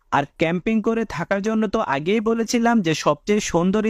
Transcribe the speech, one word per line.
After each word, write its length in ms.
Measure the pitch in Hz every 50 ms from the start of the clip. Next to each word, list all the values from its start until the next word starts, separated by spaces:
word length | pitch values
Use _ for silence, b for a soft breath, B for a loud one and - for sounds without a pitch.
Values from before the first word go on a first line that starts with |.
| _ -
আর 120 | 135 143 139 - _ -
ক্যাম্পিং 380 | 165 160 175 180 - 220 220 220
করে 200 | 196 226 226 226 220
থাকার 360 | - - 156 165 - 196 202
জন্য 200 | 196 220 220 220 220 202
তো 120 | - 220 - - 139
আগেই 260 | 143 156 180 214 233
বলেছিলাম 560 | 208 226 226 226 233 - 247 233 233 233 240 226
যে 100 | 175 160 151
সবচেয়ে 520 | - - 156 147 - - - 208 208 - -
সুন্দর 320 | - 170 175 190 196 220 208